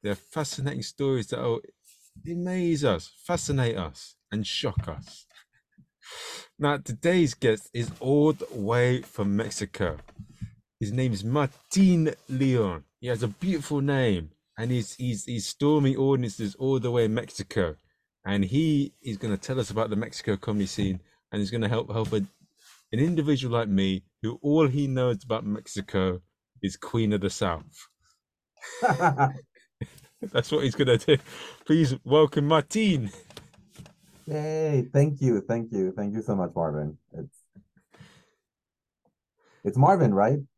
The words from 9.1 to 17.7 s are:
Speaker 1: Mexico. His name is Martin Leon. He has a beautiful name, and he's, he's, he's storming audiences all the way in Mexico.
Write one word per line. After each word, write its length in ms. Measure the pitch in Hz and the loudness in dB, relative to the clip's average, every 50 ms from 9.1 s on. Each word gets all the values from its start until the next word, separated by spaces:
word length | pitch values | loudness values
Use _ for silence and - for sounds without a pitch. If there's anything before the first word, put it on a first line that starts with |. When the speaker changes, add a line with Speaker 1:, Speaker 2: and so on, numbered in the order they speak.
| - - 104 101 98 | -6 -4 -2 0 0
Speaker 1:
Mexico. 600 | 101 113 104 - - 107 95 _ - 98 87 78 76 - - - - - _ - _ - - - _ _ _ _ _ | 0 -2 -2 -4 -6 -8 -8 _ -2 -2 -2 -2 -6 -12 -20 -20 -20 -20 _ -16 _ -18 -18 -18 _ _ _ _ _
His 120 | 113 104 | -6 -4
name 220 | 107 127 131 127 113 | -2 0 0 0 -2
is 100 | 95 98 | -2 -4
Martin 920 | 113 127 147 147 131 - _ _ _ - 185 196 185 180 170 160 156 - - _ _ | -2 0 0 0 0 -4 _ _ _ 2 4 6 6 6 4 2 0 -2 -6 _ _
Leon. 540 | 131 127 139 135 127 120 110 95 87 78 71 _ _ _ | -2 0 2 2 4 2 2 0 -2 -6 -10 _ _ _
He 100 | - 123 | -6 -4
has 140 | 123 107 120 | -4 -2 -2
a 60 | 113 | -4
beautiful 540 | 104 _ - 185 185 156 143 - 151 143 135 | -4 _ -2 -2 -2 -2 -2 -4 -2 -2 0
name, 480 | 143 143 135 131 117 101 87 80 78 _ _ _ _ _ | 0 2 2 2 2 2 0 -2 -8 _ _ _ _ _
and 140 | - 113 123 | -8 -4 -2
he's, 240 | 127 123 110 - - | -2 -2 -2 -6 -8
he's, 320 | - 127 123 117 101 - | -8 -6 -4 -4 -6 -6
he's 200 | - 123 117 101 | -8 -8 -6 -6
storming 520 | - - _ 147 147 151 151 143 135 135 131 | -8 -6 _ 2 2 4 4 4 2 2 2
audiences 560 | 135 135 139 131 123 113 98 - 117 101 98 | 2 2 2 2 0 -4 -4 -6 -6 -6 -6
all 240 | - 131 131 135 131 | -4 -2 0 0 0
the 120 | 110 123 | 0 0
way 140 | 117 120 117 | 0 2 2
in 80 | 107 110 | 2 2
Mexico. 640 | 117 113 107 - - 101 _ - - 92 82 | 0 -2 -2 -10 -12 -12 _ 0 0 0 0